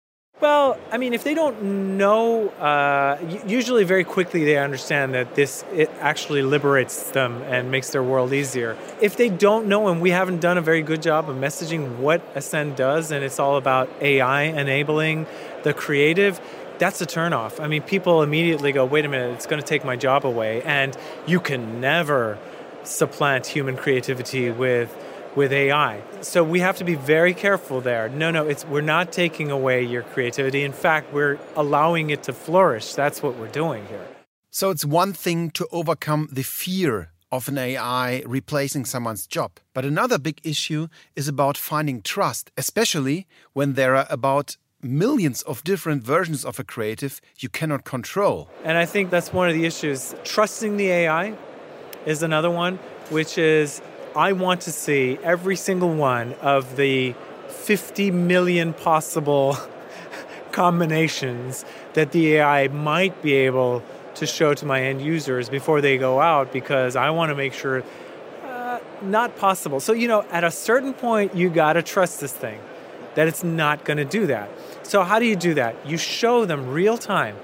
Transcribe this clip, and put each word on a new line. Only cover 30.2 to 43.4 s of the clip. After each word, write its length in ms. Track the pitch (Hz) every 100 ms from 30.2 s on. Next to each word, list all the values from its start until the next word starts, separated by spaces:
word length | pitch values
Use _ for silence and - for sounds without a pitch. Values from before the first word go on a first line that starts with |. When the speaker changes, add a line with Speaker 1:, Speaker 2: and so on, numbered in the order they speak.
| 120 120 135 139
Speaker 1:
In 80 | 143
fact, 400 | 135 180 156 143
we're 260 | 143 143 143 -
allowing 560 | 160 147 147 160 170 156
it 140 | 147
to 80 | -
flourish. 600 | 123 - 180 180 113 -
That's 280 | - 143 143
what 140 | 143 123
we're 100 | 110
doing 400 | 143 165 117 98
here. 200 | 104 87 - _ _ _
Speaker 2:
So 200 | - 196
it's 140 | 170
one 280 | 151 165 190
thing 380 | 175 185 170 170
to 160 | - 175
overcome 580 | 170 170 156 - 151 151
the 100 | 131
fear 720 | 127 - 185 185 170 104 82 _ -
of 160 | 131 117
an 120 | 139
A 180 | 127 131
I 460 | 120 127 123 127 -
replacing 580 | 131 - 147 139 147 117
someone's 400 | 127 120 110 -
job. 240 | 170 113 _ _
But 120 | -
another 340 | 135 151 247 208
big 220 | 143 151
issue 460 | 160 147 - 151 165 - _
is 140 | - 143
about 280 | 139 139 139
finding 460 | - 151 151 123
trust, 480 | - 202 170 117 - -
especially 720 | - - 226 165 131 165 - _